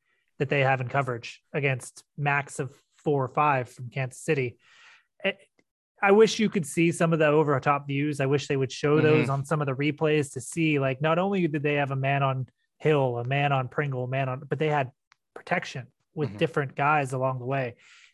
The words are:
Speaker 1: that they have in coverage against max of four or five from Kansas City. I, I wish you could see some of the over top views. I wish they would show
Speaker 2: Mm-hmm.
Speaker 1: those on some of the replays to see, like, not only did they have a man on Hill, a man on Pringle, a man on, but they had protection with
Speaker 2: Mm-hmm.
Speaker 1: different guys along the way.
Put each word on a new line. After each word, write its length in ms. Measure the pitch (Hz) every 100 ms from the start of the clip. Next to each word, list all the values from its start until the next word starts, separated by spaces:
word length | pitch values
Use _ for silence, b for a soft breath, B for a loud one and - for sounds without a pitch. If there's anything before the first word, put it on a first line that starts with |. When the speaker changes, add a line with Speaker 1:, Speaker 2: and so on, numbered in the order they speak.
| _ _ _ -
Speaker 1:
that 100 | 139
they 120 | 143
have 200 | 131 131
in 80 | 120
coverage 540 | 139 127 117 - - _
against 500 | 160 139 123 - - - -
max 420 | 143 143 139 -
of 120 | 127 - _ _
four 260 | 160 143
or 40 | 131
five 400 | 151 151 131 120
from 220 | - 123
Kansas 320 | 139 127 -
City. 340 | - 143 123 - b b b b b _
I, 120 | 196 - _ _ _ _ _ _
I 100 | 202
wish 260 | 208 220 220
you 100 | 208
could 160 | 202
see 280 | 151 170 170
some 200 | 165 165
of 60 | 165
the 80 | 151
over 320 | 151 147 131
top 260 | 147 143 143
views. 340 | 139 151 139
I 60 | 135
wish 200 | 143 -
they 100 | 139
would 160 | 127
show 240 | - 147 151
Speaker 2:
Mm-hmm. 100 | 151
Speaker 1:
those 220 | 156 143
on 160 | 135
some 160 | - 151
of 60 | 139
the 80 |
replays 580 | 131 147 143 156 151 135
to 80 | 127
see, 380 | - 170 160 147
like, 240 | 135 131
not 160 | 156 165
only 280 | 196 196 165
did 160 | 151
they 120 | 147
have 160 | 143 135
a 60 | 135
man 260 | 135 139
on 240 | 135 131 123 _ _ _
Hill, 400 | 151 151 131 120
a 60 |
man 280 | 127 143 143
on 160 | 135 123
Pringle, 360 | - 143 127
a 40 | 127
man 220 | 131 131
on, 120 | 131 147
but 100 | 143
they 100 | 156
had 220 | 147 123 - _ _ _
protection 540 | - - 180 - 139 117 _ _
with 160 | 165 135
Speaker 2:
Mm-hmm. 80 | 104
Speaker 1:
different 360 | 160 156 135
guys 380 | - 143 151 131
along 260 | 135 131 127
the 80 | 123
way. 280 | 139 123 - b b b